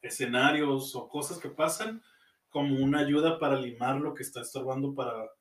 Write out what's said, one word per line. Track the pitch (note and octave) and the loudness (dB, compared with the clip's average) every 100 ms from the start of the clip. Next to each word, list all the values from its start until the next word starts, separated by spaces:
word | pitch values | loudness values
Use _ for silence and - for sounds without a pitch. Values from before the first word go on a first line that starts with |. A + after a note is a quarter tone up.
escenarios | A#2+ - B2 B2 C#3 D3+ D3 C3+ - | -10 -4 0 4 4 6 2 0 -2
o | B2 - | -8 -8
cosas | D3 C#3+ F3+ | -6 -6 -6
que | C#3 | -10
pasan | - D#3 - A3 A3 _ _ _ _ _ | 0 0 2 -4 -6 _ _ _ _ _
como | D3 C#3+ C3+ | -2 0 2
una | C3+ D3 | 4 4
ayuda | C#3+ D3 E3 D#3+ | 4 4 4 2
para | D3 C3+ | 2 2
limar | B2 A#2 B2 C#3 | 0 -2 -2 0
lo | D3+ | -2
que | C#3+ | -6
está | - - | -10 -10
estorbando | A#2 - C3 C3 C#3 | -10 -8 -4 -2 -2
para | C#3 A#2 A2 A2 - | -2 -6 -6 -10 -14